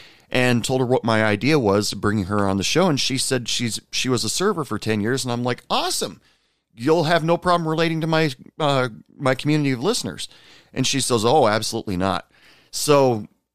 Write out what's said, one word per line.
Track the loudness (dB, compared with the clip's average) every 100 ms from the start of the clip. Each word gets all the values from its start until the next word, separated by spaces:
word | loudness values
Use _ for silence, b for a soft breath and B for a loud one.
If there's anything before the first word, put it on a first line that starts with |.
| B B B
and | 0 2 2
told | 0 -2
her | 2
what | 0
my | 2 2
idea | 2 2 2 2
was, | 2 2 0
bringing | -2 -2 -2 0
her | 0 0
on | 0
the |
show. | 0 2 2
And | 0
she | -2 -2
said | -2 -2 -2
she's, | -4 -4 -6 -6
she | -4 0
was | 0
a | -2
server | -2 -2 -2
for | -4 -6
ten | -2 -2
years. | 0 -2 -4
And |
I'm | -4
like, | -4 -6 -4
"Awesome. | -4 -2 -4 -6 -10 _ _ _ _ _ -4
You'll | 2 2 4
have | 2
no | 2 0
problem | 2 0 0
relating | 0 0 0
to | 0
my, | 0 0 -2 -14 -4
uh, | 0 2 0 -6 -20 -4
my | -2
community | 0 0 2 0
of | 0
listeners." | -2 -2 -6 -8 -14 B B B B
And | -4 -2
she | -2
says, | 0 2 4
"Oh, | 4 4
absolutely | 0 -2 -6 -6 -2
not." | -2 -2 -6 b b b b
So, | -6 2 4 4 2 -6 _ _